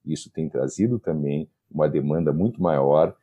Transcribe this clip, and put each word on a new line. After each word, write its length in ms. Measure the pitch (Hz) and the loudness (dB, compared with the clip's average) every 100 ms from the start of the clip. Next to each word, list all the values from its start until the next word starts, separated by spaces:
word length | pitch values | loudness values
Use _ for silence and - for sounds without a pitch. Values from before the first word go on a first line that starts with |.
Isso 260 | - 76 - | -8 -8 -8
tem 180 | - 78 | -8 -6
trazido 500 | 62 67 - 113 117 | -4 -4 0 0 0
também 500 | - 78 71 73 78 _ _ | -2 -2 -2 -4 -6 _ _
uma 180 | 76 76 | -2 0
demanda 440 | 76 71 78 78 | 0 0 0 0
muito 300 | 73 104 117 | 0 0 0
maior, 540 | 87 73 69 76 82 - | 0 2 4 4 2 -2